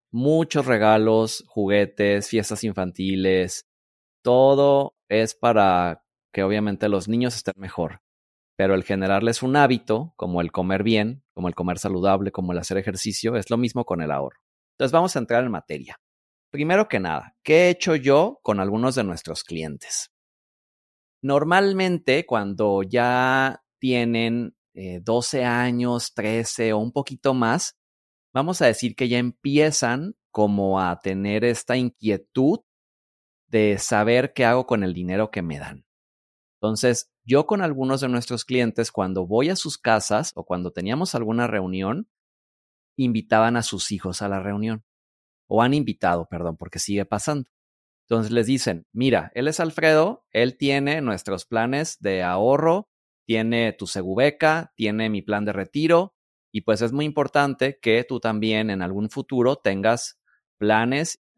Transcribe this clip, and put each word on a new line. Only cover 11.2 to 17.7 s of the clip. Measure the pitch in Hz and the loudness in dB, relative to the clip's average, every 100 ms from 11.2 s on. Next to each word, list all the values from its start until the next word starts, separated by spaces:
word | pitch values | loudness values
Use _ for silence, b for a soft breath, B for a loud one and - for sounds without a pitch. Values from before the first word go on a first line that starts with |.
| _ | _
como | - 90 | -8 -6
el | - | -4
comer | 87 90 | -4 -4
saludable, | 98 92 98 95 98 | -4 0 2 2 0
como | - 90 | -4 -4
el | 87 | -4
hacer | - 95 | -4 -4
ejercicio, | 101 92 110 - 113 | -4 -6 -6 -4 -2
es | 117 - | -4 -2
lo | 117 | -2
mismo | 123 123 | -2 -4
con | - 87 | -4 -4
el | 76 | -4
ahorro. | 69 69 - _ _ _ | -4 -6 -10 _ _ _
Entonces | - 135 | -4 2
vamos | 165 180 139 | 2 2 -2
a | |
entrar | 113 120 | 0 0
en | 127 | 0
materia. | 92 - 76 62 - _ _ _ _ _ | -6 -8 -12 -12 -20 _ _ _ _ _
Primero | 143 156 190 208 | -6 0 2 2
que | 104 | -2
nada, | 87 76 - _ | -2 -6 -8 _
¿qué | - 160 | 2 4
he | 180 | 6